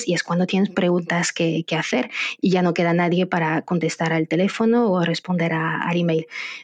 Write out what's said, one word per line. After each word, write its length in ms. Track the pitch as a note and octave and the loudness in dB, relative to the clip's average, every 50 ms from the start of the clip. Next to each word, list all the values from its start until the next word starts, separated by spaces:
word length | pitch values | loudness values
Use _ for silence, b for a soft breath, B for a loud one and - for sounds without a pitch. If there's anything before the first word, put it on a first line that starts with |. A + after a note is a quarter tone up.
| - | 0
y 80 | - F3 | -2 -2
es 80 | E3 - | -2 -2
cuando 240 | - E3+ F3 F3+ | -2 0 0 0
tienen 260 | F3 - F#3 G3 F#3+ F#3 | 2 2 2 0 0 0
preguntas 600 | - F3+ F3 F3 F3 E3+ E3+ F3+ E3+ E3+ - - | 0 0 2 2 0 0 -2 -2 -2 -2 -2 -2
que, 320 | - E3+ E3 D#3+ E3 E3 | -2 -2 0 0 -2 -2
que 100 | - E3+ | -2 -4
hacer 340 | D#3 D#3 - - B3 B3+ - B B B B B B | -4 -2 -2 -2 -2 -2 -2 B B B B B B
y 100 | B F#3+ | B 2
ya 120 | F3 F3+ F3 | 4 4 4
no 120 | F3+ E3+ | 2 2
queda 180 | - F3 E3+ E3+ | 2 2 2 2
nadie 340 | E3+ F3 F3 E3+ F3 F#3 | 2 2 2 2 2 0
para 360 | F3+ - F3 D#3+ D#3 D#3+ D#3 - | 0 0 0 0 0 0 -2 -2
contestar 500 | - F3+ E3+ D#3 D#3+ - - F3 E3 E3 | -2 -2 0 0 -2 -2 -2 -2 0 0
al 160 | E3 D#3 - | 0 0 0
teléfono 640 | D#3+ D#3+ F#3 G3 - - A3+ A3+ A#3 A#3+ A#3+ A3 F3+ | 0 2 2 0 0 2 2 4 4 4 4 2 2
o 100 | F#3 E3+ | 2 2
responder 520 | E3+ E3+ - - - F#3 F3 E3 E3 E3 | 0 0 -2 -2 -2 -2 0 0 0 0
a, 260 | D#3+ D#3+ D#3+ D#3+ - | 0 -2 -2 -2 -2
al 160 | - E3+ F3 | -2 -2 0
email. 300 | F3 F3 E3+ D#3+ D#3+ D#3+ - B B B B B B | 0 0 2 0 0 -2 -4 B B B B B B